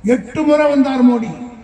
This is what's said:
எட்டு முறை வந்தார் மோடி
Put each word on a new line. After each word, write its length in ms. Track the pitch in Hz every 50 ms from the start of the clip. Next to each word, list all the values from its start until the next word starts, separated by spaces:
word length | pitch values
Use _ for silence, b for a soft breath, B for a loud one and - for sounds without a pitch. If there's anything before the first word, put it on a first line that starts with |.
| - 208 247
எட்டு 280 | 254 - - - 311 311
முறை 180 | 302 294 302 302 285 285
வந்தார் 300 | 277 262 277 262 254 247
மோடி 240 | 247 240 233 220 - 151 - 247 - - -